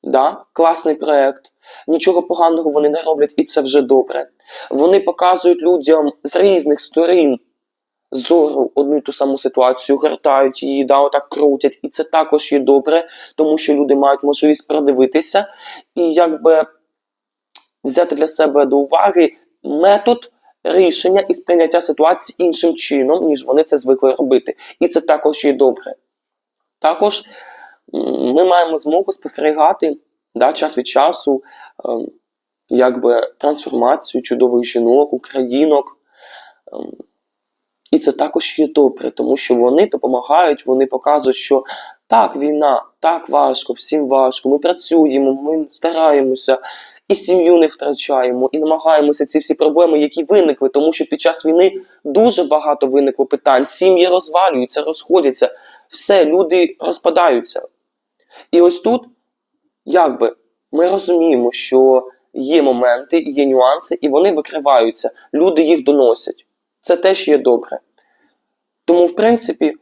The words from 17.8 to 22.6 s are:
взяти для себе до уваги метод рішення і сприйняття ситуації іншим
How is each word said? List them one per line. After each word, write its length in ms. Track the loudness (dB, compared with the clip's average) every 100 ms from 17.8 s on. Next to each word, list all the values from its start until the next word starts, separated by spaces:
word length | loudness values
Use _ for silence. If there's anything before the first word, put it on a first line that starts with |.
взяти 320 | -4 -2 -2 -2
для 120 | -4
себе 380 | 0 0 2 2
до 120 | 0
уваги 540 | 0 0 2 2 0 _ _ _
метод 680 | -8 0 2 2 0 -2 -6 _ _ _
рішення 580 | -2 2 2 2 0 0 0
і 60 |
сприйняття 480 | -6 0 0 2 0
ситуації 540 | -2 0 2 0 -6 -2 -2
іншим 300 | 0